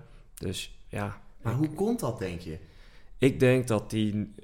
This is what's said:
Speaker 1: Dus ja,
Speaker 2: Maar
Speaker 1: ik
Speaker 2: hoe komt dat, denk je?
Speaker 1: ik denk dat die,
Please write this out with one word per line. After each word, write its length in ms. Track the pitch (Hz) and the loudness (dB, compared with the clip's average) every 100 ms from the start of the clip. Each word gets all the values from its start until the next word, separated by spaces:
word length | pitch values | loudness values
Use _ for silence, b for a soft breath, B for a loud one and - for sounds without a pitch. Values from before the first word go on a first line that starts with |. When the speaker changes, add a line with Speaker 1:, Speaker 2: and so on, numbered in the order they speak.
| b b b - | b b b -8
Speaker 1:
Dus 440 | - 92 - - - | -6 -6 -8 -12 -10
ja, 320 | 104 101 95 - - | -6 -6 -6 -14 -8
Speaker 2:
Maar 100 | 113 | -2
Speaker 1:
ik 60 | 117 | 0
Speaker 2:
hoe 100 | 156 147 | 0 0
komt 260 | 202 240 | 0 0
dat, 180 | 135 - | -2 -2
denk 220 | 95 85 | -4 -6
je? 180 | 82 80 b b b b b b | -8 -10 b b b b b b
Speaker 1:
ik 220 | 139 - | 4 6
denk 260 | 127 127 123 | 6 6 4
dat 220 | 107 - | 0 0
die, 420 | 110 107 104 101 - | 0 2 0 -2 -6